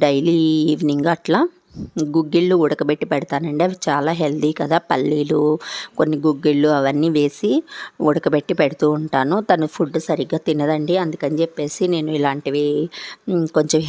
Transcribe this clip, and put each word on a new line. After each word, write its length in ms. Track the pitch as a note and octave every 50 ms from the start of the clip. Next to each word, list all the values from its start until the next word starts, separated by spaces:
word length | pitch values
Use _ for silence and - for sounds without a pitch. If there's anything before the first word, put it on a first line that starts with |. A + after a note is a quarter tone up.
| D3
డైలీ 320 | C#3+ C#3 C#3 C#3+ E3+ E3+ E3 D#3+ D#3+ D#3 D#3 D3+ E3 D3+
ఈవినింగ్ 340 | D3+ E3+ D3 C#3+ C#3+ C#3+ E3 E3+ -
అట్లా 240 | - - D#3+ G#3 D4+ F4 - _ _ _ - - - - - E3+ D#3 D3 D3
గుగ్గిళ్ళు 400 | E3 D#3+ D3+ C#3+ E3+ F3 F3+ F#3 F3 D#3+
ఉడకబెట్టి 420 | D3 D3+ - C#3+ C#3+ D3+ D3 - - D#3
పెడతానండి. 500 | C#3+ C3+ - D3 C#3 D#3+ E3 D3 D3 E3+
అవి 100 | F#3 F#3 F#3 -
చాలా 260 | - C#3+ C#3+ C#3 D#3 E3+ E3
హెల్దీ 300 | E3+ D3 C#3+ D#3 D3 D3+ D#3 -
కదా, 160 | D#3+ C#3+ D#3+ E3+ - -
పల్లీలు, 500 | D#3+ C3+ C3 - D3+ D3+ D3 D3 D#3 D#3 D3+ D3+ D3+ D#3 - - - - - - - -
కొన్ని 180 | D#3+ D#3 D#3 C#3+ C#3+
గుగ్గిళ్ళు 420 | D#3 D3 C#3 E3 D#3 D3 C#3+ C#3+ D3+ D3+
అవన్నీ 320 | C#3+ C3+ C3+ C#3+ D3 D3+ E3 D#3+
వేసి 340 | D3+ D3 C#3+ - - - G#3 B3 D4+ E4 - - - - - _ - - D3+
ఉడకబెట్టి 460 | D3 - - D3+ C#3+ D3 - - - -
పెడుతూ 280 | D#3+ C#3 - - - D3+ D3+ D#3
ఉంటాను. 380 | D#3 D#3 - C3+ C3+ C#3 E3+ G#3 G#3+ -
తను 180 | F#3 E3 D#3 D3+ -
ఫుడ్ 240 | - E3+ D3+ D#3+ D#3+ D#3+ -
సరిగ్గా 320 | E3 C#3 C#3 - - E3 - -
తినదండి, 480 | D#3+ D3+ D3 D3 D#3 D3+ D3+ D3+ F3 F#3 F3+
అందుకని 320 | D#3+ D#3 - - F3 D#3 D3+ E3
చెప్పేసి 400 | E3 - - D3 D3 - - F#3 F3+ F3
నేను 180 | E3 D#3 D#3 D#3 D3
ఇలాంటివి, 480 | C#3+ C#3+ C#3 C#3+ - C#3+ C3+ D3 D3 D3 D3 D3+ D#3 E3+ - - - - - - - - F#3+
మ్, 140 | F3 E3 D#3 -
కొంచెం 260 | D#3+ D3+ D3 - D#3 D#3+